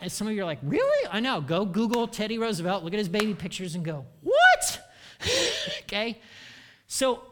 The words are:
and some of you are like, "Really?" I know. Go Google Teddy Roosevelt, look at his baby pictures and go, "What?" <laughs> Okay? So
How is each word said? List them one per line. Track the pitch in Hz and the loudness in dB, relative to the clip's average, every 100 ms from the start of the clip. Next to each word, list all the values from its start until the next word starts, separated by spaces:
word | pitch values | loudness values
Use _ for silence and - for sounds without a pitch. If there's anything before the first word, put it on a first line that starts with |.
and | 180 | -8
some | - 214 | -4 -2
of | |
you | 214 | -2
are | 180 | -2
like, | 143 | -2
"Really?" | 135 285 554 587 370 | 0 2 4 2 0
I | 196 | 0
know. | 254 214 | 0 0
Go | 139 165 | 0 0
Google | 208 175 226 240 233 | 0 0 2 2 0
Teddy | - 208 226 | -2 -4 -2
Roosevelt, | 226 175 170 190 | -2 -2 -2 -2
look | 165 | -2
at | 208 | -2
his | 196 | -2
baby | 208 214 | 0 0
pictures | 175 190 - 185 175 | -2 -6 -8 -8 -6
and | |
go, | 165 151 123 - | -6 -6 -10 -8
"What?" | - 539 740 719 740 - - - - - | 2 8 8 8 2 -6 -10 -20 -20 -8
<laughs> | - 523 - - - - | -2 0 0 -2 -6 -8
Okay? | - 202 226 220 - - - - - - - | -6 -4 -4 -6 -12 -20 -20 -20 -20 -20 -10
So | - 262 247 - | 0 0 0 -4